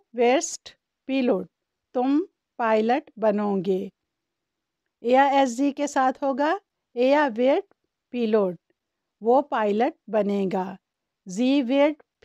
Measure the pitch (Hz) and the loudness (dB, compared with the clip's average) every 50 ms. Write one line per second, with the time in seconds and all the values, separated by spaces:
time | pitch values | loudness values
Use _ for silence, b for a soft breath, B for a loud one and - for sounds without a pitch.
0 | _ _ - 233 240 240 254 302 - - - - - - - _ _ _ _ _ | _ _ -4 0 0 2 2 0 -2 -4 -10 -14 -18 -20 -20 _ _ _ _ _
1 | _ - 262 269 254 240 214 185 185 165 _ _ _ _ _ _ _ _ - 262 | _ -6 -4 -2 0 0 -2 -2 -4 -10 _ _ _ _ _ _ _ _ -6 -4
2 | 247 269 277 302 381 - _ _ _ _ _ - 240 220 220 220 220 226 247 302 | -2 0 0 0 -2 -4 _ _ _ _ _ -4 -2 0 0 2 2 0 0 -2
3 | - - - 214 214 220 202 208 214 208 196 196 165 202 185 185 196 196 _ _ | -4 -8 -10 -2 -2 0 0 0 -2 -2 -2 -2 -2 -2 -2 -4 -4 -10 _ _
4 | _ _ _ _ _ _ _ _ _ _ _ _ _ _ _ _ _ _ _ _ | _ _ _ _ _ _ _ _ _ _ _ _ _ _ _ _ _ _ _ _
5 | - 233 247 262 277 277 269 277 269 254 233 240 285 285 277 - 285 285 - 285 | -2 2 4 4 4 4 4 2 2 2 0 -2 -2 -2 -2 -2 -6 -4 0 0
6 | 262 262 262 - 294 269 269 247 285 311 359 403 _ _ _ _ _ _ - 240 | 0 0 0 -2 -4 -4 -2 -2 0 -2 -2 -4 _ _ _ _ _ _ -4 0
7 | 247 262 277 302 302 277 214 220 247 262 294 381 - _ _ _ _ _ _ _ | 2 2 4 2 2 0 0 0 2 2 2 0 -2 _ _ _ _ _ _ _
8 | _ _ - 240 233 214 214 214 202 185 175 - _ _ _ _ _ _ _ _ | _ _ -6 -4 -2 0 2 2 2 0 -4 -8 _ _ _ _ _ _ _ _
9 | _ _ _ - 208 226 247 277 285 285 277 233 214 208 202 214 240 302 320 _ | _ _ _ -6 0 2 2 2 2 0 -2 -2 0 0 0 0 0 -2 -2 _
10 | _ - 196 214 202 196 202 202 196 185 190 190 185 190 190 - _ _ _ _ | _ -4 -2 -2 -2 0 -2 -2 -2 -2 -2 -4 -6 -6 -10 -16 _ _ _ _
11 | _ _ _ _ - 196 180 196 247 254 277 294 262 226 269 277 285 311 294 _ | _ _ _ _ -18 -12 -4 -2 0 2 2 0 0 0 2 2 2 2 0 _
12 | _ _ _ _ | _ _ _ _